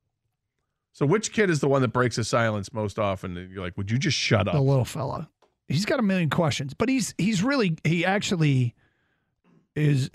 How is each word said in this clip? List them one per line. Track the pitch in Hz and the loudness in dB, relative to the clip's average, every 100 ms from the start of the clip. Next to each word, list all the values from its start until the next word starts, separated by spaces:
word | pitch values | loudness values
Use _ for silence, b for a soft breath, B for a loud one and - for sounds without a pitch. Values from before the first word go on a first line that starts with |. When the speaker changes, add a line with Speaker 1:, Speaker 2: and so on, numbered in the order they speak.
| _ _ _ _ _ _ _ _ _ | _ _ _ _ _ _ _ _ _
Speaker 1:
So | - | -2
which | 143 208 - | 2 2 0
kid | - 202 | 0 2
is | 156 | 2
the | 147 | 2
one | 139 | 2
that | 127 | 2
breaks | 123 123 117 | 2 0 0
the | |
silence | 110 123 113 107 95 | -2 0 0 -2 -6
most | 110 107 101 | -6 -6 -2
often? | 104 95 95 87 | -4 -4 -8 -10
And | 92 | -12
you're | 92 | -10
like, | 90 90 | -10 -6
"Would | 98 | -2
you | 120 | -2
just | 143 - | 0 -2
shut | - 107 101 | 2 2 2
up?" | |
Speaker 2:
The | 113 | 2
little | 135 139 113 | 2 2 0
fella. | 156 135 - 156 _ _ _ - | -4 -6 -8 -12 _ _ _ -4
He's | 135 | -2
got | 202 302 | 0 0
a | |
million | 208 190 160 | 2 2 0
questions, | - 160 - 131 | 2 0 0 -6
but | 135 226 | -4 0
he's, | 262 190 - | 0 -2 -2
he's | 185 208 | -2 0
really, | 233 285 202 160 | 0 2 0 0
he | 151 170 170 | 0 0 0
actually | 202 - 180 147 131 123 - _ _ _ _ _ _ _ _ _ | 0 -2 0 2 2 0 -4 _ _ _ _ _ _ _ _ _
is, | - 151 139 131 | -2 2 2 0